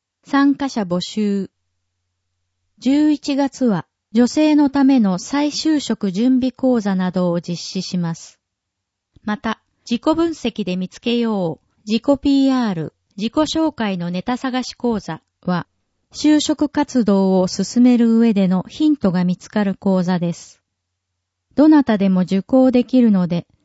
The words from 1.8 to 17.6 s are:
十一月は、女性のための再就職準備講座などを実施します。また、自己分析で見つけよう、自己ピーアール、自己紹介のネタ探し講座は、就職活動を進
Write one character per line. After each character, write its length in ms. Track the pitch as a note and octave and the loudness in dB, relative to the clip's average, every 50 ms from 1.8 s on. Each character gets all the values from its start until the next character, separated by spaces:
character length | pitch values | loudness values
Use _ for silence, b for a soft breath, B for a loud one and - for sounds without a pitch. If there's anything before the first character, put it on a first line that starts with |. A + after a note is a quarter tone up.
| _ _ _ _ _ _ _ _ _ _ _ _ _ _ _ _ _ _ _ | _ _ _ _ _ _ _ _ _ _ _ _ _ _ _ _ _ _ _
十 340 | _ - B3 C#4 D4 D4+ D4+ | _ -2 0 2 2 2 2
一 240 | D4 - - D4 C#4 | 2 0 -2 -4 -2
月 300 | C4+ C#4+ C#4 - - C4 | -2 -2 -2 -2 -2 0
は、 220 | A#3 G3 D#3+ - _ _ _ _ _ - | 0 0 -2 -4 _ _ _ _ _ 0
女 140 | A3+ B3 | 2 2
性 280 | A#3 - D4+ D#4 D4+ D4+ | 2 2 2 2 4 4
の 140 | D4 D4 C4+ | 4 2 2
た 140 | C#4 C#4 C4+ | 2 2 2
め 160 | C4+ C#4 B3+ | 4 4 4
の 180 | G#3+ F#3+ F3+ | 2 2 0
再 300 | F3 - - C#4 C#4+ D4 | -2 -6 -6 -4 -4 -2
就 320 | D4 C#4+ - - D#4+ D#4 C#4+ | -4 -4 -4 -2 -2 -2 -2
職 320 | - - A3 - G#3 F#3+ | -2 -4 -4 -4 -4 -4
準 240 | F3 G3 A#3+ C4 C4 | -2 0 0 2 2
備 160 | B3 B3+ B3+ | 2 0 -2
講 300 | - - C4+ B3+ B3 A3+ | -4 -2 0 0 0 0
座 140 | G3 G#3 F#3+ | 0 -2 -2
な 140 | F#3 F#3 F3+ | -2 -2 -2
ど 200 | F3 F#3 F3+ F3 | -2 -2 -2 0
を 100 | E3+ F3 | -2 -4
実 200 | - - F3 - | -4 -6 -10 -10
施 200 | - - - F#3+ | -10 -10 -10 -10
し 160 | - - - | -8 -6 -6
ま 180 | F3 E3+ E3 E3 | -4 -4 -4 -6
す。 240 | - - - - _ _ _ _ _ _ _ _ _ _ _ _ _ _ _ _ _ - | -10 -14 -20 -20 _ _ _ _ _ _ _ _ _ _ _ _ _ _ _ _ _ -10
ま 140 | G#3+ G#3+ | -8 -8
た、 240 | G3+ - A3+ G#3+ - _ _ _ _ _ - | -6 -6 -8 -8 -10 _ _ _ _ _ -6
自 100 | A#3 A3+ | -6 -4
己 160 | - D#4 D#4+ | -2 -2 0
分 140 | E4 E4+ E4+ | 0 -2 -4
析 340 | D#4 - - A#3 - - G3 | -4 -6 -8 -8 -6 -6 -6
で 140 | F3+ F3+ | -6 -6
見 100 | F#3 F#3 | -6 -6
つ 140 | - - - | -8 -10 -10
け 160 | - A#3+ A#3+ | -6 -4 -2
よ 420 | A#3+ A#3 A3+ G#3+ G3 F3+ D#3+ - - | -2 -2 -2 -2 -4 -4 -6 -6 -10
う、 60 | _ _ _ _ _ | _ _ _ _ _
自 140 | G#3 A3 A#3 | -4 -4 -2
己 200 | - C#4+ C#4+ C4+ | 0 0 0 0
ピ 260 | - C#4+ C#4 C#4 C4+ | 2 2 2 2 2
ー 200 | C4+ C4 B3+ A#3+ | 2 2 0 0
ア 40 | G#3+ | -2
ー 20 | F#3 | -4
ル、 200 | D#3+ D3+ - - _ _ _ _ | -4 -8 -10 -12 _ _ _ _
自 120 | G3 G3+ A3+ | -8 -8 -4
己 40 | - | -2
紹 400 | D4+ D#4 - - D#4+ D#4+ D#4 - | -2 -2 -2 -2 -2 -2 -2 -2
介 240 | - A3+ G3+ F#3+ | -4 -6 -6 -4
の 120 | E3+ E3+ F3 | -6 -6 -6
ネ 120 | F3+ F#3 | -6 -6
タ 160 | - - B3+ | -6 -6 -6
探 240 | A#3+ - C4 A#3+ B3+ A#3+ | -6 -4 -4 -4 -6 -6
し 120 | - - | -8 -8
講 240 | _ - A#3+ A3+ G3 | _ -4 -4 -4 -4
座 220 | - - D#3+ - _ _ _ _ | -6 -8 -12 -12 _ _ _ _
は、 260 | - F3+ F3+ E3+ - _ _ _ _ _ _ _ _ _ - | -6 -4 -4 -4 -6 _ _ _ _ _ _ _ _ _ -8
就 260 | - - D4+ D4+ D4 | -2 2 2 2 2
職 300 | - - D4+ - D4+ C#4+ | 2 0 -2 -2 -2 -2
活 360 | - D4 C#4+ - - B3+ G#3 | -2 -2 -4 -2 -2 -2 0
動 340 | G#3 G3 G3 G3 F#3+ F#3+ F#3 | 2 2 2 2 2 2 2
を 80 | F#3 | 0
進 360 | F#3 - - | 0 -2 -4